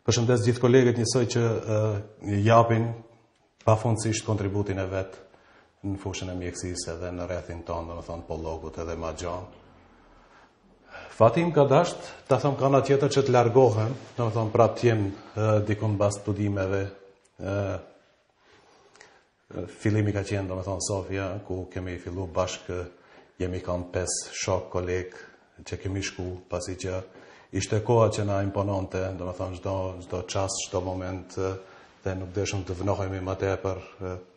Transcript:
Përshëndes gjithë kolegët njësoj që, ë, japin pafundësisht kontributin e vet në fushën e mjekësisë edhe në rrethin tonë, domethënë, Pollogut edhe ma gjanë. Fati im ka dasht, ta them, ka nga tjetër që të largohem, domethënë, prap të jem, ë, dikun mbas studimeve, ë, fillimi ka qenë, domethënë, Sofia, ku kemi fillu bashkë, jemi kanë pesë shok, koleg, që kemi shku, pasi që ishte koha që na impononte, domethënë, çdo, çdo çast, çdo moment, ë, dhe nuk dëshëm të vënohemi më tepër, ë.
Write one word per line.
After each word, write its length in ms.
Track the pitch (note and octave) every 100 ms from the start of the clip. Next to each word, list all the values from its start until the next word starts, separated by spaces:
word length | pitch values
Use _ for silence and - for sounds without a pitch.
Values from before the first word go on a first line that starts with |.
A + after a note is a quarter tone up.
Përshëndes 440 | - A#2 A#2 B2 A2
gjithë 160 | A#2
kolegët 340 | B2+ B2+ A#2+ A#2
njësoj 280 | A2 C3 A#2+
që, 100 | A#2+
ë, 360 | A#2 A2 - G#2+ G#2+ G#2+ G#2 - G#2 G2+
japin 440 | G#2 A#2 A#2 A2+ A#2 A2+ - - _ _ _ _ -
pafundësisht 580 | G#2+ A#2+ A2 A2+ G#2
kontributin 560 | - G#2 G2 G#2 G2+ F#2+
e 60 | F#2+
vet 300 | F#2+ F#2+ - - - _ - _ _
në 140 | G2 F#2+
fushën 320 | G2 F#2 F#2
e 40 | F2+
mjekësisë 560 | F2+ F2 F2+ F2 -
edhe 160 | E2 F2+
në 120 | F2+ F2
rrethin 320 | F2 - E2+ E2
tonë, 240 | E2+ E2+
domethënë, 320 | E2+ D#2 E2+ -
Pollogut 540 | D#2+ D#2+ D#2+ D#2+ -
edhe 160 | E2 E2
ma 140 | E2
gjanë. 460 | D#2 F2 F2 F#2 - - - _ _ - - _ - _ _ _ _ _ - -
Fati 300 | - A2+ E3+
im 80 | E3+
ka 140 | D3+ C3+
dasht, 320 | C3+ F3 - - - -
ta 120 | B2+
them, 160 | D3 B2+
ka 160 | C3+
nga 80 | C#3
tjetër 300 | - C#3 C#3+
që 140 | - C3
të 80 | B2
largohem, 580 | A#2 A#2 B2+ G#2+ A2+ C3+ - -
domethënë, 360 | A#2 A2+ A2 A2
prap 180 | A2 -
të 80 | A#2+
jem, 180 | A2 G2 G2 - -
ë, 100 | G#2+ G#2+ G#2
dikun 260 | G#2 G#2+
mbas 240 | G2+ G2+ -
studimeve, 600 | - G2+ G#2 G2+ F#2+ G2 G2 - - _ _ _
ë, 160 | F#2 G2+ G2 F#2+ - - _ _ _ _ _ - _ _ _ _ - _ _ _ _ - F2 -
fillimi 320 | A2+ G#2 G#2 G2+
ka 80 |
qenë, 240 | F#2+ G#2 F#2+
domethënë, 380 | F#2 F2+ F#2+ -
Sofia, 420 | G2+ F#2+ G2 G2 G2
ku 220 | - F#2 F2+
kemi 300 | G2 F2+ F2
fillu 260 | - F2 F#2
bashkë, 480 | E2+ F2+ - - F2+ F2+ - _ - - _
jemi 220 | F2+ F#2
kanë 300 | - F2+ E2+
pesë 440 | F#2+ F2 - - -
shok, 280 | - F#2 -
koleg, 420 | F2+ F2+ F#2 F2+ - - - _ -
që 240 | D2+ F2+
kemi 160 | F#2+ F#2+
shku, 280 | F#2+ - F2+ F2+ -
pasi 320 | - - F2+
që 220 | F#2+ F#2 - - - - -
ishte 280 | - - G#2+
koha 260 | G2+ A#2 A2
që 140 | - G2+
na 140 | G2
impononte, 580 | G2 G2+ G2+ G2 F#2 F#2 F#2+ F#2
domethënë, 400 | F2+ F#2 F#2 F2+
çdo, 180 | G2 F#2+ F#2 F2+
çdo 180 | F2+ F2+ -
çast, 360 | G2+ F#2+ - -
çdo 160 | F#2+
moment, 540 | F#2 F#2 F2+ F#2 F2 -
ë, 160 | F#2+ F#2+ - - - _
dhe 120 | - F#2
nuk 180 | F#2
dëshëm 280 | F#2 F#2+ G2+ F#2
të 100 | F2+
vënohemi 440 | F#2+ F#2+ F#2+ F#2+
më 120 | F#2 F#2+
tepër, 400 | G2 F#2 G2 F#2 - -
ë. 120 | F#2 F2+ -